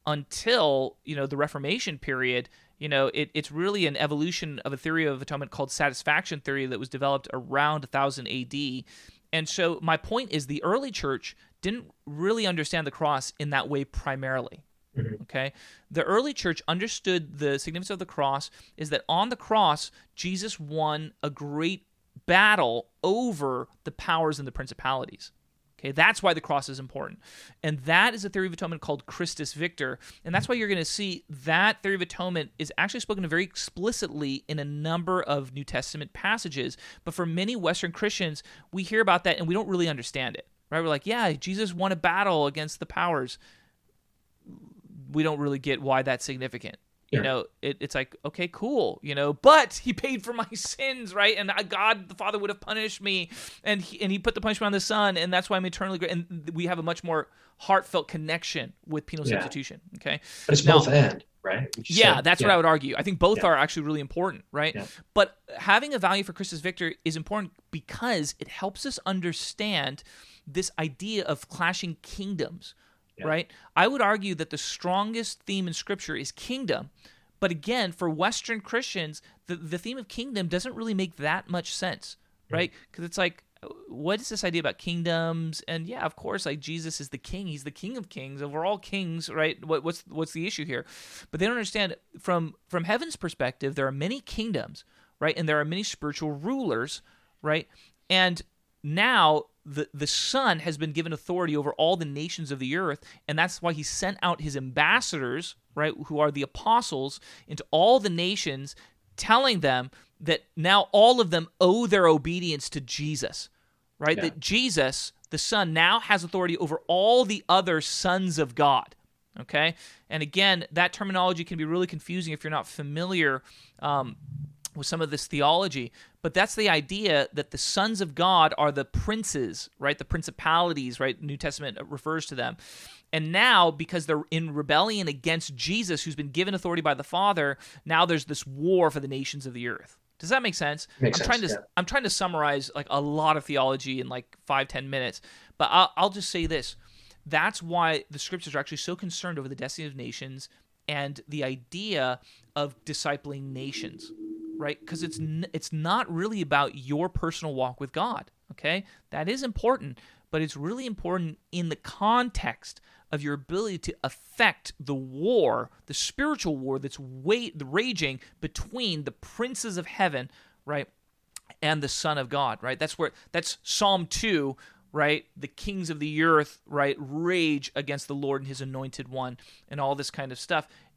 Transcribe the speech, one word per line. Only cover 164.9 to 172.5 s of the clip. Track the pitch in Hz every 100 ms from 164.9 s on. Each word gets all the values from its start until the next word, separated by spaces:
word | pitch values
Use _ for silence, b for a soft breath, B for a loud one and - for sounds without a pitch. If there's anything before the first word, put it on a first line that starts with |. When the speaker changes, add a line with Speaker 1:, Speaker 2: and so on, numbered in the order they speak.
Speaker 1:
war, | 139 131 131 185 240 139 113 117 b -
the |
spiritual | - - - 294 285 180 143
war | 131 135
that's | 135 -
wa-, | 131 131 143 233 233 156
raging | 135 165 254 190 147 131 b _
between | 156 - - 247 233 156
the | 143
princes | - - - 247 262 233 180
of | -
heaven, | - 185 139 127 b b b
right, | - 147 - _ _ _ _ - - -
and | 151 156
the | 143
Son | - 160 147
of | 127
God, | 143 131